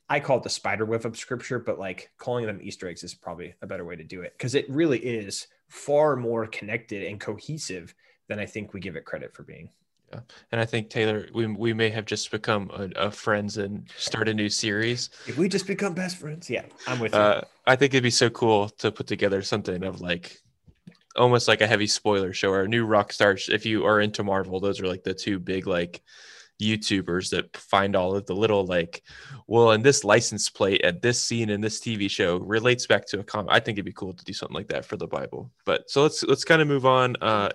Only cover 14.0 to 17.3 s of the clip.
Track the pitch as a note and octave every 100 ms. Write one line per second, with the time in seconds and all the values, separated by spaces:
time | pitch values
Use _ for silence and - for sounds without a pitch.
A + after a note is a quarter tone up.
14 | - A2+ A2 G#2+ G#2 - A2 G#2 A2+ A#2+
15 | - - - A#2 F#3+ G3 - G3 G3+ E3+
16 | F#3 - D3+ D#3+ - A#2 - - - B2+
17 | A2+ G#2 G#2